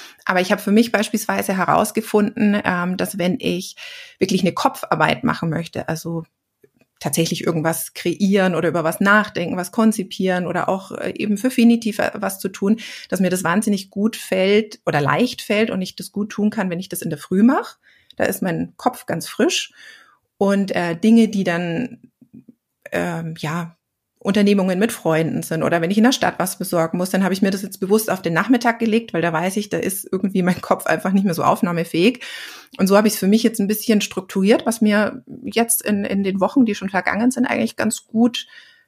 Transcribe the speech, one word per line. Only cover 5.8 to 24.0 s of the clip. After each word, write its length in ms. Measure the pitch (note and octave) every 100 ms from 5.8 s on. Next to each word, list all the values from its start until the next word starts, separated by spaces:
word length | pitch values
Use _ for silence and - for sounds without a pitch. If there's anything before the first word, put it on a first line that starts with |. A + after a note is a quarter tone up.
| -
also 360 | D#3+ E3 E3 D#3+ _ _ _ _ _ _ _
tatsächlich 460 | D#3 D3 E3 E3 -
irgendwas 480 | E3 D#3+ E3 -
kreieren 640 | - F3 - G3 G3+ F#3 E3
oder 120 | E3
über 140 | E3+
was 160 | D#3+ D#3
nachdenken, 560 | G3 G#3+ G#3 - F3+ F#3
was 140 | F3+
konzipieren 760 | - A3 G#3+ F#3 - F#3 F3+ F3
oder 220 | F3+ -
auch, 220 | F#3+ F#3+
äh, 240 | - - -
eben 220 | G#3 G3+
für 120 | B3+
Finitiv, 500 | B3+ A#3 A#3 A3 -
äh, 100 | -
was 260 | G#3 G3 F#3+
zu 80 | F#3+
tun, 320 | G3 G3 A3+ - - -
dass 120 | F#3
mir 100 | F#3
das 140 | F#3
wahnsinnig 460 | E3+ F#3 A3 G3 -
gut 260 | G3 G#3+ -
fällt 640 | - F#3+ F#3+ G#3 A3 -
oder 160 | - D3+
leicht 420 | C#3+ D3+ B3 -
fällt 280 | - G#3 A3
und 100 | F#3+
ich 120 | F#3
das 160 | - F3+
gut 200 | G3+ G#3
tun 200 | - G#3+
kann, 200 | A3 F#3+
wenn 100 | F3
ich 80 | F#3
das 140 | E3+
in 80 | -
der 100 | D#3+
Früh 240 | - F#3
mache. 320 | A#3 D#4+ - - _ _ _ -
Da 80 |
ist 180 | - F#3+
mein 320 | F#3 E3 F3 -
Kopf 300 | A#3+ - -
ganz 220 | E3 -
frisch 440 | - F4 F#4 - _ - - _ _ _ _
und, 360 | G3 G3 G3
äh, 220 | - F3 E3+
Dinge, 320 | A3 A3+ A3+
die 160 | G#3
dann, 560 | F3+ E3+ F3 E3 - - - _ _ - - _ _ _ -
ähm, 420 | F3 F3 E3 E3 E3
ja, 380 | D3+ E3 E3+ - _ _